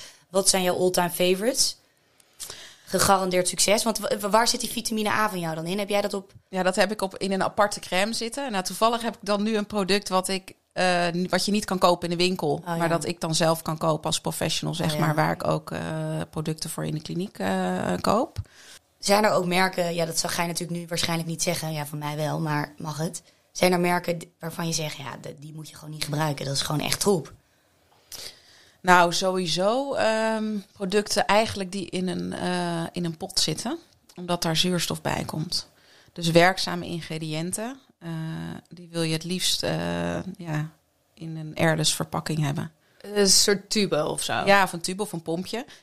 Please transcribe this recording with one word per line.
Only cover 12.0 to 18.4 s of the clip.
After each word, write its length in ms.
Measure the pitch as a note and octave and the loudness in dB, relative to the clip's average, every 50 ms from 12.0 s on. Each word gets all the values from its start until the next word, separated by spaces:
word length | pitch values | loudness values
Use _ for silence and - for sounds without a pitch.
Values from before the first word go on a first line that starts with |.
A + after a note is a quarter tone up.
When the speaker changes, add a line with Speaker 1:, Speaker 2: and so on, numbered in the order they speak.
| - E3+ | 0 -2
Speaker 2:
in 80 | F3 | 0
de 60 | E3+ F3+ | 2 2
winkel. 300 | F#3 F#3 - E3+ D3 C#3+ | 2 2 0 0 0 0
Speaker 1:
Oh, 80 | E3 E3 | -2 -2
ja. 100 | F3 E3+ | -4 -2
Speaker 2:
Maar 140 | E3 E3+ E3 | 0 2 2
dat 160 | E3 E3 - | 2 0 0
ik 140 | - E3+ - | -2 -4 -2
dan 140 | - E3 D#3+ | -2 0 2
zelf 260 | D#3+ E3 D#3+ E3 D#3+ | 4 4 4 2 2
kan 160 | - - D#3 | -2 -4 -4
kopen 280 | D#3+ E3+ E3 D3+ D#3 - | 0 0 0 0 0 0
als 160 | D#3+ E3 - | -2 -2 -2
professional, 540 | - E3 D#3+ - F3 E3 - - - D3+ D#3 | -2 -4 -2 -2 -2 -2 0 -2 -2 -2 -2
zeg 120 | F3 E3+ E3 D3+ | 0 0 0 2
Speaker 1:
Oh, 60 | D3+ | 2
ja. 60 | D#3 | 2
Speaker 2:
maar. 100 | D#3 D3+ | 2 2
Waar 160 | D#3 D#3 E3 | 2 2 0
ik 160 | E3+ - - | 0 0 0
ook, 240 | D#3 D#3 D#3 D#3+ - | 0 0 0 -2 -6
eh, 80 | E3 E3+ E3 E3 D#3+ D#3 D#3 D#3 D#3+ D#3+ E3 D#3+ | -6 -6 -4 -4 -4 -4 -4 -4 -4 -4 -6 -6
producten 400 | - D#3+ D#3 D#3+ D#3 D#3+ D#3+ D#3+ | -6 -6 -4 -4 -4 -6 -6 -8
voor 160 | - - D#3 | -6 -6 -4
in 80 | D#3 D#3 | -4 -4
de 80 | D#3 | -4
kliniek, 380 | - - D#3+ E3+ F#3+ A3 - - | -6 -6 -4 -4 -4 -6 -6 -4
eh, 540 | F#3+ F#3+ F#3+ F#3+ F#3 F#3 F3+ F#3 - F#3 F3+ F3 | -2 -2 0 0 0 -2 -2 -2 -2 -2 -2 0
koop. 360 | - F#3+ G3 A3 D4+ - - - | 0 2 2 2 0 -2 -4 -10